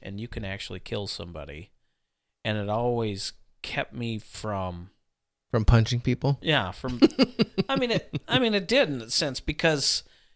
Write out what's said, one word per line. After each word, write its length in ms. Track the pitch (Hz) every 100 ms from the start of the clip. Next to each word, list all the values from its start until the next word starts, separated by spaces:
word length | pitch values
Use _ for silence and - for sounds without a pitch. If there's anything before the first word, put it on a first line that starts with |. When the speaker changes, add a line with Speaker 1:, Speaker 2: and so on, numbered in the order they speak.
Speaker 1:
and 180 | - 101
you 80 | 117
can 160 | -
actually 360 | 98 98 - 95
kill 260 | - 104 95
somebody. 640 | - 87 80 71 76 - _ _ _ _ _ _ _
And 140 | 107 107
it 100 | 101
always 640 | 110 120 120 107 98 - - _ _
kept 300 | - 147 -
me 240 | 120 117 107
from 720 | - - 107 98 92 87 90 _ _ _ _ _ -
Speaker 2:
From 140 | 117
punching 360 | 104 113 110 120
people? 380 | 127 120 143 139
Speaker 1:
Yeah, 280 | 165 143 92
from 300 | - 127 123 - - 254
Speaker 2:
<laughs> 340 | - 214 - -
Speaker 1:
I 80 | 269
mean, 140 | 240
it, 320 | 196 - 147 -
I 100 | 247
mean, 160 | 226
it 140 | 208 175
did 200 | 262 185
in 120 | 131
a 100 | 113
sense 300 | - 156 123
because 640 | - - 165 147 - - - _ _